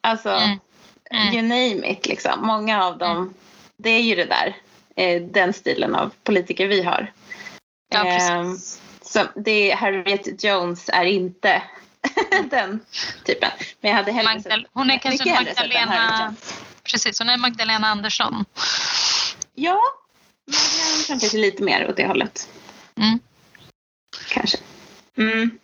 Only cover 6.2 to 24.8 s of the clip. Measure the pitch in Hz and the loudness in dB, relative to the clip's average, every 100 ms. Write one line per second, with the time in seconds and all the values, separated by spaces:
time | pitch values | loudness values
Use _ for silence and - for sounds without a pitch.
6.2 | - 202 175 175 196 202 175 - 214 - | 2 2 2 0 2 2 2 0 -2 -12
7.2 | - - - - _ _ _ 214 202 180 | -20 -16 -16 -18 _ _ _ 0 2 4
8.2 | 180 175 175 185 - - - - - 214 | 2 2 -2 -6 -12 -18 -20 -20 -2 0
9.2 | 196 - 214 214 202 175 220 190 185 196 | 0 -2 0 2 4 2 0 0 0 -2
10.2 | 196 196 214 196 175 175 - - 180 196 | -2 -4 0 0 0 -4 0 2 4 2
11.2 | 180 180 208 165 - - - _ 277 - | 0 0 2 2 0 -18 -20 _ -4 -2
12.2 | 403 392 294 254 190 214 - - - - | 0 0 0 -2 -2 -6 -8 -10 -8 -8
13.2 | - - - - - - 214 220 202 233 | -4 -2 -2 -4 -14 -4 0 2 0 0
14.2 | 220 220 208 220 226 - 262 269 269 269 | 0 0 -2 -2 -2 -2 0 0 0 0
15.2 | 254 247 247 - 240 240 233 208 226 220 | 2 2 0 -2 0 0 2 2 2 0
16.2 | 220 214 - - - - - - 233 202 | -2 -8 -12 -14 -14 -18 -4 -2 0 -2
17.2 | 233 247 247 233 220 220 214 208 208 - | 0 0 0 -2 0 2 2 0 -2 -2
18.2 | - - 202 - - - - - - - | -2 -2 -6 -4 -4 -2 -2 -2 0 0
19.2 | - - - - 311 392 494 539 _ _ | -2 -6 -14 -4 0 2 2 0 _ _
20.2 | _ _ - 277 - 320 320 311 311 277 | _ _ -4 0 0 0 0 -2 -2 0
21.2 | 214 220 208 196 202 180 - - - - | 0 2 0 0 0 2 0 0 0 0
22.2 | - - - - - - - - 214 226 | -2 -6 -16 -18 -20 -20 -18 0 2 2
23.2 | - _ _ - - _ _ _ _ - | -2 _ _ -20 -20 _ _ _ _ -18
24.2 | - - - - - - | -4 -2 -2 -4 -6 -20